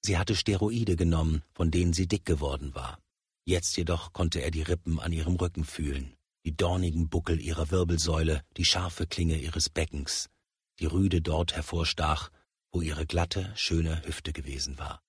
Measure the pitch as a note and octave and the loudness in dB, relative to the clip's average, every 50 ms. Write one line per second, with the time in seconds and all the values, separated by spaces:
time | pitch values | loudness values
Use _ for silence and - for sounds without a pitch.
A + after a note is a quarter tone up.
0 | - - F#2+ E2+ F2+ - A2 F#2 - - G2+ F#2 G#2+ G#2 A2+ A#2 A2+ G2+ F2+ E2 | 0 0 0 0 2 0 0 0 2 2 2 2 2 2 2 0 2 2 2 4
1 | F2+ E2+ E2 D#2+ D#2+ D#2+ D#2 D2+ - _ _ - F2 E2 D#2+ F2+ F2+ F2+ E2 E2+ | 4 4 4 4 4 4 2 2 0 _ _ 0 2 2 4 4 4 4 4 2
2 | F#2 E2+ - G#2 - - F2 D2 D2+ C#2+ C#2 C#2+ C#2 C#2 C2+ - B1+ B1+ - - | 2 2 2 0 2 0 0 2 2 -2 -4 -4 -6 -8 -8 -8 -10 -10 -10 -14
3 | _ _ _ _ _ _ _ _ _ - F#2 F2 E2+ - - - F2 E2 F2 E2+ | _ _ _ _ _ _ _ _ _ 0 0 0 0 -2 -2 -2 0 0 0 -2
4 | - - _ - F2+ E2 D#2+ - B1+ D#2+ E2 D#2+ D#2+ D#2+ F2 E2+ - - D#2+ D#2 | -2 -8 _ -2 -2 0 0 -2 -4 -2 -2 -2 0 0 -2 -2 0 -2 -2 -2
5 | - E2+ E2+ D#2+ D#2+ E2+ F#2 E2+ F#2 F2+ - - D#2 C#2+ - - D#2 C#2+ C2+ C2+ | 0 -2 -2 -2 0 0 0 0 0 -2 -2 -4 -6 -6 -4 -4 -4 -2 -2 -4
6 | C2+ B1+ - _ _ _ _ _ _ E2 D2+ - G2 E2+ F2+ F#2 F2+ F2 D#2+ E2 | -6 -8 -12 _ _ _ _ _ _ -8 -4 0 0 0 2 2 0 0 2 0
7 | E2 D#2+ - E2+ E2 - E2+ D#2+ - D#2 E2 D#2+ D#2+ D2+ F#2 F#2 F2+ E2 F2 E2 | 0 0 0 -2 0 2 0 0 0 -2 -2 -2 0 2 2 2 4 4 2 2
8 | D#2+ E2+ D#2+ D#2 D#2+ D#2+ D#2 C#2+ - _ _ - F2 - - F2+ F2+ F2+ - - | 2 2 2 2 2 2 0 0 -2 _ _ 0 2 2 2 2 0 -4 -4 -4
9 | F#2 E2 - - E2+ E2 D#2+ D#2 C2+ D2+ D#2+ - - - - - D#2+ - - D2 | -6 -4 -2 0 0 2 2 0 -2 -4 -2 -2 -2 0 0 -2 -2 -2 -2 -6
10 | C2+ - - - - - _ _ _ _ _ _ _ _ _ - - D#2 D#2 F#2 | -6 -4 -4 -6 -6 -8 _ _ _ _ _ _ _ _ _ -4 -4 0 2 4
11 | G2 F#2+ F2+ F2+ D#2+ D#2+ D#2+ D#2 E2+ D#2+ - D#2+ D#2 - - E2+ E2 D#2+ - - | 4 4 4 2 2 2 0 0 0 0 -2 -4 -4 -2 -2 0 0 0 0 0
12 | D#2 D2+ D#2 D#2 - - _ _ _ _ _ _ _ _ - F2+ E2+ D#2+ D2+ D2 | 0 0 0 0 -2 -10 _ _ _ _ _ _ _ _ -4 -2 -2 -2 -2 -4
13 | E2 D#2+ - F2 F2 F2 - G2 F#2 F#2+ G#2+ - - - F2 E2 E2 E2 D#2+ D#2+ | -4 -2 0 0 0 0 -2 -4 -4 -4 -4 -4 -2 0 2 2 2 2 0 -2
14 | - - D#2 - - - C#2 - C#2 C2 C2+ C2+ C2 C2+ C#2 C#2+ - D#2+ - - | -4 -6 -8 -6 -6 -8 -8 -6 -8 -8 -6 -6 -6 -6 -6 -8 -8 -8 -10 -12
15 | _ | _